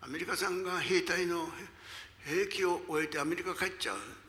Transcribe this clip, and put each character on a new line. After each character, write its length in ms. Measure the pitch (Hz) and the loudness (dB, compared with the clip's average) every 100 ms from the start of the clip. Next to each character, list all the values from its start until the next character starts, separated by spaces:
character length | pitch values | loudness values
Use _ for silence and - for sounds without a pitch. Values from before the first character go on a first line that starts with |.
ア 80 | - | -8
メ 100 | 151 | -6
リ 80 | 175 | -2
カ 100 | 175 | 0
さ 120 | 185 | 0
ん 140 | 185 | 0
が 180 | 185 180 | 0 0
兵 220 | - 185 | 4 4
隊 240 | - 175 175 | 4 2 2
の 200 | 170 160 165 196 - - - - - | 0 -2 -6 -12 -14 -16 -14 -14 -14
兵 160 | - 160 | -2 2
役 280 | 165 - 185 | 2 2 2
を 120 | 175 - | 2 2
終 160 | 156 | 2
え 40 | 156 | 2
て 120 | 151 | 0
ア 40 | |
メ 120 | 143 175 | 0 0
リ 80 | |
カ 100 | 180 | -2
帰 120 | 160 185 | 0 -2
っ 100 | 190 | 0
ち 100 | 117 | -2
ゃ 40 | |
う。 40 | 98 101 120 | -2 -6 -14